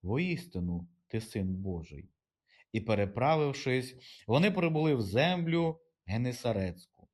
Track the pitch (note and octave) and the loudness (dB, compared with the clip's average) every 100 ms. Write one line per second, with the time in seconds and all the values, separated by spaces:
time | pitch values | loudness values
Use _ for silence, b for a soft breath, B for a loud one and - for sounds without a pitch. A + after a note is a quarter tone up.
0 | F2+ B2 F3+ E3+ - F2+ F2+ F2 F2 _ | -2 -2 0 -4 -6 -4 -2 -4 -6 _
1 | _ A2 A2 G#2+ F#2 F#2 G2 F2 D#2 C#2+ | _ -8 -6 -4 -2 -2 -4 -6 -8 -16
2 | - _ _ _ _ b b A2 G#2+ G#2 | -18 _ _ _ _ b b -6 0 0
3 | G2+ G2+ C3 D#3+ D3 C3+ - B2+ B2+ - | 0 2 2 4 2 0 0 -2 -2 -14
4 | B B - B2+ G3+ F#3 E3+ D#3 D#3 C3+ | B B 0 4 4 2 2 2 2 2
5 | G2 G#2 D#3+ F3+ E3 E3+ E3 D#3+ _ _ | 2 2 2 2 0 2 0 -2 _ _
6 | - G#2+ B2 B2 B2 G#2 F#2 E2+ - _ | -6 -2 -2 -2 -2 0 -2 -6 -16 _
7 | - | -20